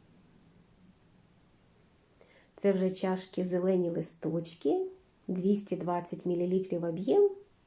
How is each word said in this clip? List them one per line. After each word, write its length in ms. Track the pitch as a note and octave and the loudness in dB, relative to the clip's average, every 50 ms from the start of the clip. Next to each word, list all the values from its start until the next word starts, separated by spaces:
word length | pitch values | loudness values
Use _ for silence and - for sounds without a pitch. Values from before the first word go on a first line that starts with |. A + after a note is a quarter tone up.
| - - - - - - - - _ _ - - - _ _ _ - - - _ _ _ _ - _ _ _ _ _ _ _ _ _ _ _ - - _ _ _ _ _ _ - - - - - _ _ _ | -20 -20 -20 -20 -20 -20 -20 -20 _ _ -20 -20 -20 _ _ _ -20 -20 -20 _ _ _ _ -20 _ _ _ _ _ _ _ _ _ _ _ -20 -20 _ _ _ _ _ _ -20 -20 -20 -20 -20 _ _ _
Це 160 | - - G3+ F#3+ | 0 2 2 4
вже 180 | F#3 F#3 F#3 | 4 2 0
чашки 540 | F#3 - - F#3 F#3 F#3 - - - - F#3 | 0 -2 -2 -2 -2 -2 -4 -6 -6 -4 -2
зелені 460 | F3+ F3+ F3+ F3+ F#3+ F#3+ F3+ F3+ E3+ | 0 0 0 2 2 2 2 2 0
листочки, 960 | E3+ E3 E3 - - - - D#3 D#3+ E3+ E3 - - - - C#4+ E4+ F#4 F#4+ F#4+ - - _ _ _ _ _ - | 0 -2 -4 -6 -6 -6 -4 -2 -2 -2 -4 -6 -8 -4 0 0 2 2 0 -4 -8 -14 _ _ _ _ _ -6
двісті 480 | F#3 F3+ F3 G3 G#3 G3+ G3+ - F#3 | -4 0 2 2 2 2 0 -4 -6
двадцять 500 | E3+ F3 F3 F3 F3 F3 - F3 D#3+ - | -4 -2 -2 -2 -2 -4 -6 -8 -6 -2
мілілітрів 580 | F3+ F3 E3+ F3 F3+ F#3 F#3+ F#3 - F3+ E3+ E3 | -2 0 0 0 2 0 0 0 -2 -4 -2 -2
об'єм, 460 | E3+ E3 F3 G3 - - G4+ G4+ G4 G4 - - - _ _ _ | -2 -2 -2 0 2 4 6 6 4 4 -2 -14 -20 _ _ _